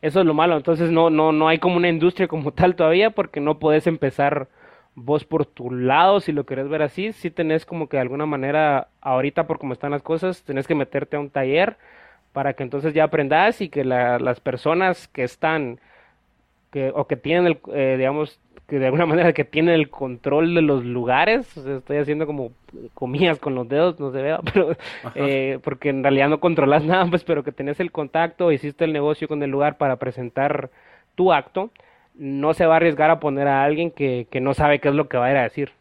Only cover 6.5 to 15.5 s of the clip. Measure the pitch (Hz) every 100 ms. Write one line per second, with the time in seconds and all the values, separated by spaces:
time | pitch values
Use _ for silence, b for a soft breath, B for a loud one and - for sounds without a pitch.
6.5 | 135 139 151 147 - 208 220 175 156 165
7.5 | 156 - 170 151 139 123 139 156 143 135
8.5 | 151 151 139 - _ 135 127 139 156 156
9.5 | 156 139 123 143 143 - 160 185 180 -
10.5 | 135 131 156 135 143 147 147 143 139 131
11.5 | 147 202 220 b b b b _ - 139
12.5 | 131 131 139 156 156 156 156 139 156 196
13.5 | 240 180 143 131 123 123 120 123 123 -
14.5 | 127 151 165 190 175 - - 123 - 160